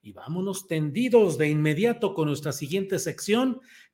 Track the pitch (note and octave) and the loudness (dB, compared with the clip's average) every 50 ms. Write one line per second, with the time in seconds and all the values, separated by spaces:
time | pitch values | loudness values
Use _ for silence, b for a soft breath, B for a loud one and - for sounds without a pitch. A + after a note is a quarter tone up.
0 | _ G#2+ G2 - - - D#3+ F#3 F#3+ G3 F#3+ F#3+ - - E3+ D#3+ D3+ D3 C3+ A3 | _ -20 -18 -16 -10 -8 -6 -4 -4 -4 -6 -6 -6 -4 -2 -2 -2 -2 -2 -2
1 | B3 B3 G#3+ A#3 G#3+ F3+ D3+ C3 D#3 D3 D3+ D3+ D3+ D#3 D3+ D3 G#3+ A#3+ A#3 A#3 | 0 6 6 6 6 6 4 2 2 2 2 2 2 2 2 2 2 0 0 0
2 | A3+ G3+ - - D#3 D3 C#3+ C#3+ D3 D3+ C3 - D3+ C#3 E3+ G3 G3 F#3+ F#3+ E3+ | -2 -2 0 0 0 0 -2 -2 -4 -6 -6 -6 -6 -4 -4 -4 -2 -2 -4 -4
3 | - E3 D#3 - - - G#3 A#3+ C4 C4 A#3+ B3+ b b b b b b | -4 -4 -6 -6 -2 0 0 2 2 0 -2 -4 b b b b b b